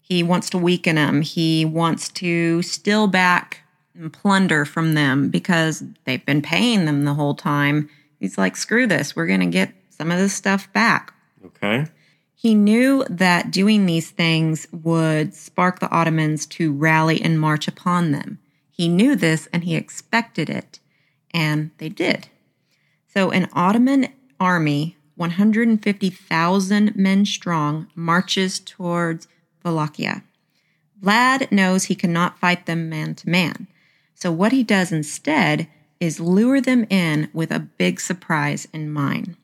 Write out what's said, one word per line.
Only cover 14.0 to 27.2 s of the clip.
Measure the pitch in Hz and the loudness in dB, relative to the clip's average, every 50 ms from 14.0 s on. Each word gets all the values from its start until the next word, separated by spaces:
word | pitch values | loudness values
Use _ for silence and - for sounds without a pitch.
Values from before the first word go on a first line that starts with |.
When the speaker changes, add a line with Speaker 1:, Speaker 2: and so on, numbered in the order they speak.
| 160 - | -2 -4
Speaker 1:
things | _ - 170 165 160 160 160 160 160 156 - - | _ -2 0 2 2 2 2 0 0 -4 -6 -12
would | - 170 160 165 165 165 160 160 156 156 156 202 - | -16 -6 -2 0 0 2 2 2 0 0 -2 -4 -8
spark | - - - _ - 180 180 180 - | -14 -20 -8 _ 0 0 0 0 -2
the | - - | -6 -2
Ottomans | - 170 170 165 160 156 156 156 156 147 - | 0 0 0 2 0 0 0 0 -2 -2 -6
to | - - - 175 156 | -10 -6 -4 -2 -2
rally | 143 139 151 160 160 156 160 160 160 - | 0 2 2 4 4 4 4 2 2 2
and | - 165 165 156 | 2 0 0 2
march | 156 156 151 151 - - | 2 0 0 0 -2 -6
upon | - - - 185 175 175 175 160 | -10 -4 -2 0 0 2 2 0
them. | 143 - - - - - _ _ _ _ _ _ | -2 -4 -4 -10 -14 -16 _ _ _ _ _ _
He | _ - 175 170 | _ -2 0 2
knew | 170 175 220 277 285 | 4 4 4 4 4
this | 196 175 165 160 156 - - | 2 2 0 0 0 -4 -4
and | - 170 165 | -6 -4 -2
he | 175 160 | -2 -4
expected | 151 147 - - - - _ - 226 233 - _ - 156 143 | -4 -4 -6 -16 -20 -10 _ -2 -2 -2 -2 _ -6 -6 -4
it, | 143 - - _ - - _ _ _ _ _ _ _ _ _ _ | -6 -8 -10 _ -20 -20 _ _ _ _ _ _ _ _ _ _
and | - 170 156 156 151 151 151 156 _ _ | -4 -2 0 0 0 -2 -4 -6 _ _
they | 160 160 | -14 -14
did. | - - 330 - - - - - _ _ _ _ _ _ _ _ _ _ _ _ _ _ _ _ | -6 -4 -2 -2 -2 -4 -8 -14 _ _ _ _ _ _ _ _ _ _ _ _ _ _ _ _
So | _ 202 190 180 | _ 0 0 2
an | - 185 180 - - | 2 0 -2 -2 -2
Ottoman | - 175 185 214 240 247 262 277 277 254 - - _ _ _ _ _ | 0 2 2 4 4 2 4 2 2 0 -2 -6 _ _ _ _ _
army, | 185 180 180 170 156 147 143 143 151 170 - _ _ _ _ | 0 0 0 0 0 0 0 -2 -4 -6 -8 _ _ _ _
one | - 170 165 | -8 -6 -6
hundred | 170 180 202 220 214 220 240 233 | 0 2 2 2 2 2 2 2
and | 226 214 | 0 0
fifty | - 214 202 202 202 185 | 0 -2 -4 -2 -4 -4
thousand | 180 - - _ 165 165 165 175 190 202 190 185 208 208 214 208 - | -4 -6 -8 _ -2 0 0 2 2 0 0 0 2 2 2 2 2
men | - 190 190 190 196 | 2 0 2 4 2